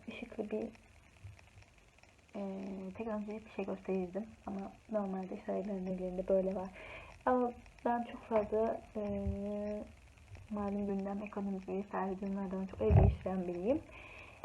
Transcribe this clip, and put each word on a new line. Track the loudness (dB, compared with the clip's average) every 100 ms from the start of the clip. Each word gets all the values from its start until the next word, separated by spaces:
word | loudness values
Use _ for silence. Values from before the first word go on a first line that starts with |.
| -10
ışıklı | -12 -10 -6 -4
bir, | -4 -4 -10 -20 -20 -20 -18 -18 -18 -20 -20 -20 -20 -20 -20 -20 -20 -12 -6
e, | -4 -4 -6 -6 -8 -6
teknolojik | -2 -2 -2 -6 -8
bir | -6
şey | -4
gösterirdim. | -4 0 0 2 -2 -6 -8 -8
Ama | -6 -6 -10 -2
normalde | 0 0 -2 -4 -6
İsraillerin | -2 -2 0 -2 -2
evlerinde | -2 -2 -2 4
böyle | 6 6 0
var. | -4 -8 -14 -14 -14 -2 4
Ama | 4 4 -2 -16 -4 0
ben | 0
çok | 0 -8
fazla, | 2 2 4 4 4 2 -4 -4
e, | -2 0 0 -2 -2 -2 -2 -4 -8 -14 -20 -20 -18 -18 -8
malum | -2 0 0 0
gündem, | 0 0 -2
ekonomik | -4 -4 -2 -2 -2
vesaire | -4 -2 -2 0 0
durumlardan | -2 -2 -2 -2 -4
çok | 2
el | 8 10
değiştiren | 10 6 -2 -2 -2
biriyim. | -2 2 2 0 -16 -16 -18 -18 -10